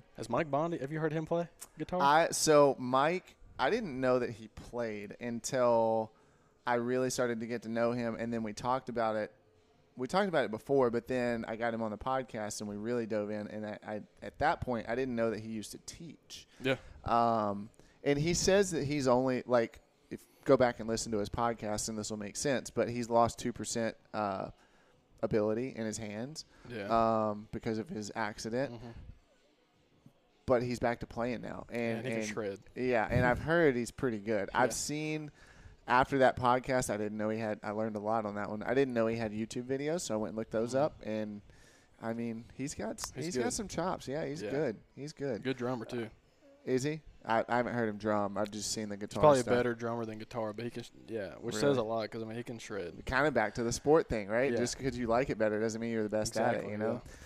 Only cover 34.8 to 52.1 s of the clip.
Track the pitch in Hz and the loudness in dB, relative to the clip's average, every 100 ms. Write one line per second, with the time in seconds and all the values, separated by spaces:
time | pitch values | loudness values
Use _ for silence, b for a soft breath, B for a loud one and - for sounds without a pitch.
34.8 | - 151 156 156 151 B B B B B | -4 -4 -4 -4 -8 B B B B B
35.8 | - 120 139 139 127 - 127 127 127 127 | 2 4 4 6 6 6 4 2 2 0
36.8 | 127 104 104 107 107 110 110 107 110 104 | 0 -2 -2 -2 -2 -2 -2 -4 -4 -2
37.8 | 110 107 104 113 107 104 101 107 - 127 | -2 -2 0 0 -2 -4 -4 -4 0 2
38.8 | 139 120 113 113 113 104 110 127 123 135 | 2 2 2 0 -2 -4 -4 -6 -4 -4
39.8 | 147 170 - 110 107 107 113 113 117 131 | -2 -2 -2 -2 -2 -4 -4 -2 0 0
40.8 | 156 - - 107 107 104 - b b b | 0 -2 -6 -4 -6 -8 -16 b b b
41.8 | b _ 113 117 117 113 117 - 135 - | b _ -6 -4 -4 -6 -12 -10 -8 -6
42.8 | 214 226 - - 156 131 - - 135 - | -8 -6 -8 -6 -4 -2 -2 -4 -6 -4
43.8 | 180 - - 139 156 147 196 139 151 104 | -4 -4 -6 -6 -6 -6 -4 -2 -2 -4
44.8 | - - 143 - 139 107 123 127 123 127 | -12 -14 -14 -8 -6 -4 -4 -4 -2 -4
45.8 | 110 123 113 - _ _ - - - 127 | -4 -6 -6 -10 _ _ -20 -12 -2 0
46.8 | 139 156 - - - 113 - 120 117 117 | 0 -4 -10 -12 0 0 2 0 0 0
47.8 | 113 104 107 104 101 98 104 104 98 - | -2 -2 0 0 0 -2 -4 -4 -6 -6
48.8 | 107 101 101 - 151 135 117 123 123 117 | -6 -8 -8 6 6 8 4 2 2 -2
49.8 | 117 117 113 110 110 123 110 104 120 117 | -4 -4 -6 -8 -8 -6 -4 -4 -8 -8
50.8 | 117 - - 110 95 - 107 107 139 135 | -12 -16 -8 -6 -6 -8 -6 0 2 2
51.8 | 110 113 104 | 0 -2 -4